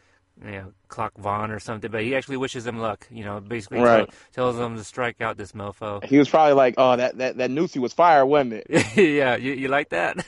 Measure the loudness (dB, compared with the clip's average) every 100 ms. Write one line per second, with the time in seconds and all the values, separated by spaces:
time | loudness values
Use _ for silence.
0 | _ _ _ _ -16 -14 -16 _ _ -10
1 | -10 -8 -6 -4 -4 -8 -10 -10 -8 -6
2 | -4 -4 -6 -6 -6 -8 -10 -6 -6 -8
3 | -14 -14 -12 -12 -10 -10 -6 2 4 4
4 | 2 -8 _ -4 -4 -2 -6 -8 -12 -8
5 | -6 -6 -8 -8 -12 -12 -12 -12 -10 -10
6 | 2 4 4 4 6 6 4 4 2 2
7 | 0 -4 -6 -4 -4 -2 -4 -4 -4 2
8 | 6 6 6 2 0 -6 -2 -2 0 2
9 | 4 4 2 0 -2 -6 -2 -2 -2 -4
10 | -4 -4